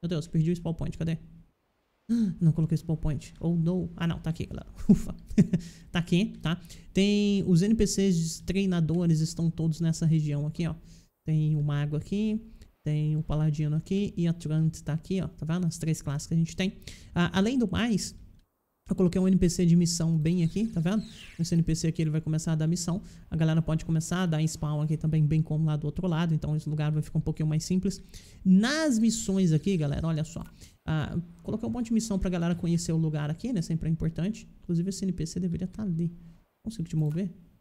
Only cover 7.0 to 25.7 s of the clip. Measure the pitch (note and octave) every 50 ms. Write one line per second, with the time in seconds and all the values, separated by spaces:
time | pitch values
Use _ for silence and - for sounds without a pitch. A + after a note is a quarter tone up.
7 | G3 G3+ G#3 G#3 G#3 G3+ G3+ G3 F#3 - F#3 E3 F3+ G#3 A3+ A3+ G#3+ F#3+ - -
8 | G3 G3 F#3 E3 E3 E3 - - - - F3 G3 G3 F#3+ F3+ E3+ E3 D3 D#3+ F3
9 | F3+ E3+ D#3+ D#3 D#3+ D#3 - - E3 E3 E3 - D#3+ E3 D#3 D#3 E3 E3 D#3+ -
10 | E3 D#3+ E3 D#3+ D3+ D3+ C#3+ C#3+ D3 D3+ D#3 - F3 D#3 - - - - - -
11 | - _ _ _ _ - D#3 D#3 D#3 D3+ D#3 D3+ D3 D3 D3 C#3+ D3 D3 D3 C#3+
12 | - - - G3+ G#3+ A3 G#3+ A3 - - - - - - _ _ _ - D3+ D3+
13 | D3+ D3+ D#3 D3+ D#3 - D3 D3+ D#3 D#3 D3+ D3 D3+ D3+ D3+ D#3 D#3+ - F#3 G3
14 | G#3 G3 - - E3+ E3+ E3 E3+ - D3+ D#3 D#3+ D#3+ D#3+ D#3+ - - - D3 E3
15 | - - F#3 F#3+ - - - - - D#3 E3 F3+ F3+ E3 - - - D#3+ D#3+ D3+
16 | - - C#3 C#3+ - - E3+ E3 E3 E3 E3 - F#3+ F#3+ - - - - - -
17 | - - - F3 F3 E3+ E3+ F#3+ G3 A3 C4 C4+ A#3+ G3 F#3 F#3 G#3 B3 A3 F3+
18 | - - - - - - - - _ _ _ _ _ _ _ _ _ - F#3+ F#3
19 | F#3+ F3 F3 F#3+ F#3 F#3+ F#3+ F3+ F#3 F3 E3+ - F3+ F3 E3 F3 F3 E3 E3+ -
20 | E3 E3 E3 D#3+ D3+ D#3+ E3+ F#3 E3+ E3 - F#3+ G#3+ A3+ A3 F3+ D#3 F3 G3+ A3
21 | - - - - - - - - E3+ - - E3+ E3 - D#3+ D#3+ - D#3+ D#3+ -
22 | E3 D#3+ D3+ D#3+ D#3+ - D#3 D#3 D#3+ - D#3+ D#3 D#3 D#3+ E3+ F3+ - - F3 G3
23 | - - - - - - - D#3+ D#3+ D#3+ D#3+ E3 D#3+ - D#3 D#3+ - - E3 D#3+
24 | D#3+ - F3+ F3 F#3+ F3 D#3+ D3+ D#3 D#3+ D#3+ - - D3 D3+ D3 D3+ D#3 D#3 D3+
25 | - D#3+ D#3 D#3 D3+ D3 D#3 D#3 D#3 - D3+ D#3 D#3+ D#3